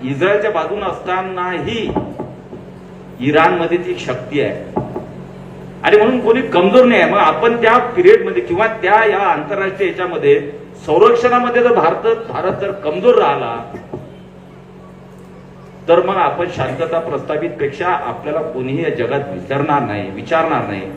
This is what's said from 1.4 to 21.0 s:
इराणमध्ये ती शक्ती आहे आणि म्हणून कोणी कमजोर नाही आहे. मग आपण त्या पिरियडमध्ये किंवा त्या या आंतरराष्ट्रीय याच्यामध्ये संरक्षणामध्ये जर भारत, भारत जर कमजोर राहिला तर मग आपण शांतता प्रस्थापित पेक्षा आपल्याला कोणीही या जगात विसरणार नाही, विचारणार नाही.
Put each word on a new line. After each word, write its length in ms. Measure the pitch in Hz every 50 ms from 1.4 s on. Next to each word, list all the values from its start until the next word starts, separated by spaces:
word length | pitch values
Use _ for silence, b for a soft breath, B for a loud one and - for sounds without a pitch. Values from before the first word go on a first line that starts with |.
| 180 180 180 156 147 185 233 226 196 - - - - - - - - - - - - - - - - - - - - - - - - - - -
इराणमध्ये 580 | 123 143 147 156 165 175 180 175 165 165 175 175
ती 160 | - 180 - -
शक्ती 420 | - 139 123 - - - 143 143
आहे 400 | 110 98 92 - - - - - - - - - - - - - - - - - - - - - - - - -
आणि 140 | - - 202
म्हणून 240 | 208 214 247 254 240
कोणी 220 | - 220 240 262
कमजोर 420 | - - - 175 185 196 226 254 254
नाही 160 | 240 226 190
आहे. 100 | 170 165
मग 80 | 202 202
आपण 420 | - 156 - - 220 233 233 233
त्या 140 | 226 220 233 247 - - -
पिरियडमध्ये 460 | 180 170 185 226 - 151 147 147 170
किंवा 240 | 175 - 170 185 220 220 - -
त्या 220 | - 185 208 220 226
या 140 | 208 190 196 202
आंतरराष्ट्रीय 640 | 185 165 151 - - 202 196 196 185 185 - 202 175
याच्यामध्ये 500 | - 180 180 175 165 143 143 143 143 147 143 - - - - - - - -
संरक्षणामध्ये 760 | - 151 180 214 240 240 233 247 247 247 240 240 240 240 247
जर 100 | 240 240
भारत, 340 | 233 - - 226 - - 202 226 226 226 - -
भारत 320 | 135 143 165 185 - -
जर 100 | - - - - -
कमजोर 340 | 151 151 165 185 247 - -
राहिला 380 | - - - 127 123 120 117 117 117 - - - - - - - - - - - - - - - - - - - - - - - - - - - - - - - - - - - - - - - - - - - - 160
तर 120 | 170 175
मग 140 | 180 190 196
आपण 320 | 190 170 - - 175 175 - -
शांतता 420 | - 135 135 - - 165 160 165 165
प्रस्थापित 500 | - 170 147 127 - - 151 151 165 170 - -
पेक्षा 280 | 143 135 - - 175 180
आपल्याला 520 | 180 - - 120 - - - 151 151 160
कोणीही 400 | - - 120 131 127 131 135 160 165
या 60 | 151 -
जगात 240 | - - - 139 139 139 -
विसरणार 480 | - - - - 139 - 156 151 143 139
नाही, 280 | 117 110 104 101 98 98
विचारणार 560 | 95 110 120 - 165 160 160 160 143 123 104 101
नाही. 140 | 101 95 95 95 95 -